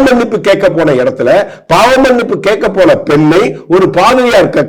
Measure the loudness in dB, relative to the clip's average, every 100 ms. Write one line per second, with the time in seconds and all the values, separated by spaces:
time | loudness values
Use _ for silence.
0 | 2 0 -2 -4 -2 0 0 0 0 0
1 | -2 -2 0 0 -2 -10 -2 0 2 2
2 | 2 0 -2 -4 -4 -2 -2 0 2 0
3 | 0 0 2 2 0 -6 -2 0 0 0
4 | 0 2 2 0 0 -2